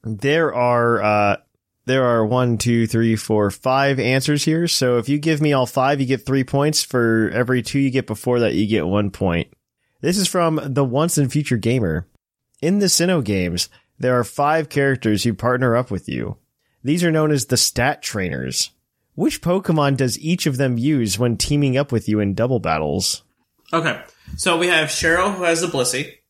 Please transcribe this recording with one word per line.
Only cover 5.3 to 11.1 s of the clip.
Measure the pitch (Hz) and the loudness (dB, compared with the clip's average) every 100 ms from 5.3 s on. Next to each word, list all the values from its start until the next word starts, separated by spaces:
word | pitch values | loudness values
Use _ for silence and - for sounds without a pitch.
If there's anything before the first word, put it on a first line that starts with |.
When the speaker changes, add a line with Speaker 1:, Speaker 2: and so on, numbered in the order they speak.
| 156 | 0
Speaker 1:
me | 151 | 2
all | 139 123 | 2 0
five, | - 131 143 | 0 0 0
you | 131 | 0
get | 131 - | -2 0
three | 135 | -2
points. | 127 139 147 156 | 0 0 0 0
For | - 127 117 113 110 | -2 0 2 2 2
every | 110 120 127 | 0 0 -2
two | 113 143 | -2 -2
you | 139 | 0
get | 131 123 | 0 -4
before | 107 - 123 | -6 -2 0
that, | 113 | 2
you | 73 104 | 0 0
get | 107 82 | 0 0
one | 101 101 | 0 -2
point. | - 98 85 - _ _ _ _ _ | -2 -2 0 -4 _ _ _ _ _
This | 143 190 | -2 0
is | 180 | 0
from | 185 170 156 | 0 0 0
the | 139 131 | -2 -2
Once | 135 127 165 | 0 0 0